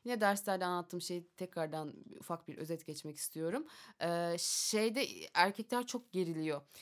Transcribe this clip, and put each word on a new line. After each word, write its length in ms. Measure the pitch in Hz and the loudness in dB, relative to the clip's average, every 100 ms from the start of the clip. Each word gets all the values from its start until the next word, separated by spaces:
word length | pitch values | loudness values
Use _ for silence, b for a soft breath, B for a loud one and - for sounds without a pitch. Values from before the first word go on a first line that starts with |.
| 240 | -4
Yine 160 | 240 | 2
derslerde 440 | 208 202 208 190 180 | 4 4 2 0 2
anlattığım 360 | 180 175 175 | 0 -2 -4
şeyi 260 | 175 175 170 - | -4 -4 -6 -10
tekrardan 560 | 180 170 160 156 151 - - - | -6 -2 -2 -2 -6 -8 -14 -14
ufak 280 | - 170 - | -6 -6 -6
bir 100 | - | -8
özet 300 | 156 165 - | -4 -4 -6
geçmek 300 | 147 156 151 | -8 -8 -8
istiyorum. 480 | - 160 160 233 311 B B - | -6 -4 -2 -2 -4 B B -4
Ee, 340 | 170 170 170 170 | 0 2 2 0
şeyde 680 | - - - 214 226 226 247 90 78 | 0 2 2 4 4 2 0 -2 0
erkekler 520 | - 185 196 220 247 247 | 6 6 4 0 0 0
çok 240 | 247 - | -4 -2
geriliyor. 500 | 185 170 160 156 143 143 B | 0 2 2 0 0 -4 B